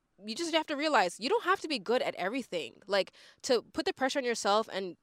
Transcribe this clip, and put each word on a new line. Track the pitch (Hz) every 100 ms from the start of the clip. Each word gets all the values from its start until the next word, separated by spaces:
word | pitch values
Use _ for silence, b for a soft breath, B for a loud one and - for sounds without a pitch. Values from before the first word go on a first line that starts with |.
| _ _ 208
you | 226
just | 330
have | 320 311
to | 285
realize | 311 262 180 -
you | 240
don't | 440
have | 359 392
to | 311
be | 269
good | 180 247
at | - -
everything. | 180 262 - 175 120 - -
Like, | 196 185 - B B
to | - 240 -
put | - 349
the |
pressure | - 262 294
on | 247
yourself | 226 208 208 220
and | 190 190 160